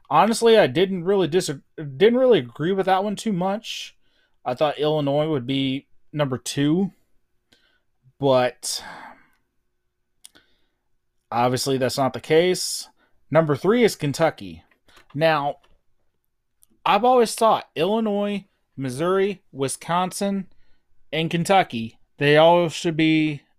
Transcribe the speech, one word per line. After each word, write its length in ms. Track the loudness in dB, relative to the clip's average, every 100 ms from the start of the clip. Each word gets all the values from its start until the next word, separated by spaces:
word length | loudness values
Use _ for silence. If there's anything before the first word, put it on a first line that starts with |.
| -2
Honestly, 480 | 2 2 4 4 6
I 80 | 4
didn't 380 | 2 -2 -2
really 240 | -2 0 2
dis-, 220 | 0 -2 -8 _ -14
didn't 420 | -10 2 2 4
really 220 | 4 4
agree 320 | 2 -6 -4
with 140 | -2 0
that 180 | 0
one 120 | 0 -6
too 160 | -4
much. 640 | -2 -2 -4 -8 -14 -14 _ _ _ _ _
I 100 | -8
thought 240 | -2 -2 0
Illinois 500 | -2 0 0 0 0
would 180 | -2 -2
be 400 | -4 -2 -4 -8 -20 _
number 240 | -6 -4 -4
two, 560 | -6 -2 0 0 -2 -6 _ _ _ _ _ _ _ _ _ _ _ -4
but 640 | 2 2 0 -4 -10 -10 -12 -18 -20 -20 _ _ _ _ _ _ _ _ _ _ -20 _ _ _ _ _ _ _ _ _ -6
obviously 480 | -2 0 0 -2 -2
that's 200 | -2 -2
not 140 | -4
the 80 | -4
case. 680 | 0 2 2 0 -6 -10 -14 _ _ _ -4
Number 260 | 0 0 0
three 260 | 0 2
is 140 | 2 0
Kentucky. 680 | -6 -2 -2 -2 -14 -18 _ _ _ -20 _
Now, 420 | -2 0 0 -2 -8 _ _ _ _ _ _ _ _ _ _ _ _ 0
I've 180 | 2
always 300 | 4 4 2
thought 360 | 2 2 2 -2
Illinois, 720 | -4 -2 0 -2 -2 -4 -6 -10 _ _ -10
Missouri, 680 | -8 -4 -2 0 -2 -4 _
Wisconsin, 960 | -8 -6 -6 -4 -4 -4 -4 -4 -4 -8 -16 -20 -20 _ _ -10
and 180 | -6 -4
Kentucky, 680 | -2 2 2 2 -2 -8 -12 _ -2
they 180 | 4 6
all 320 | 6 6 2
should 280 | -2 -4 0
be 440 | 2 2 0 -4 _